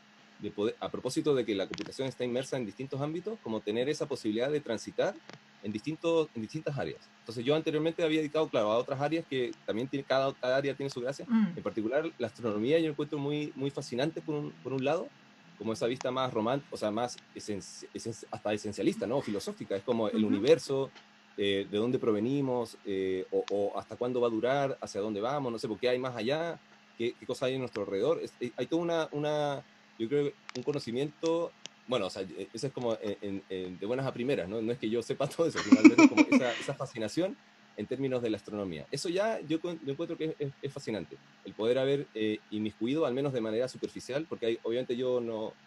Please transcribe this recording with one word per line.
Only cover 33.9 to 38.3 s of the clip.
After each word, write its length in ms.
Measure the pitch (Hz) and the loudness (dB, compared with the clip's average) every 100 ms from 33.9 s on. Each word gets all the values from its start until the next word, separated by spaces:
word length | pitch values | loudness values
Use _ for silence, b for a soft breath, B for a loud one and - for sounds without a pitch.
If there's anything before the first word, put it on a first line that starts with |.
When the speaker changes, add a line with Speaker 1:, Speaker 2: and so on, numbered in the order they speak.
| 127 135 | -2 -2
Speaker 1:
a 80 | |
primeras, 360 | 120 123 127 87 | -2 0 0 -2
¿no? 120 | 113 | -2
No 100 | 110 | -2
es 80 | 120 | -2
que 100 | 110 | 0
yo 120 | 117 | 0
sepa 240 | - 123 143 | -2 -2 -2
<laughs> 0 | |
todo 180 | - 165 | 2 0
eso, 120 | - | 2
sino 160 | - 262 | 6 12
al 60 | - | 12
menos 220 | - 302 | 12 10
como 180 | - 294 | 10 6
esa, 260 | 277 - | 6 4
esa 220 | - - 139 | 0 -4 -4
fascinación 640 | 139 110 107 - 190 277 - - - - | -6 -4 -2 0 -2 -2 -16 -20 -14 -8
en 100 | - | -6
términos 340 | 131 139 127 | -2 0 0
de 80 | |
la 80 | 117 | 0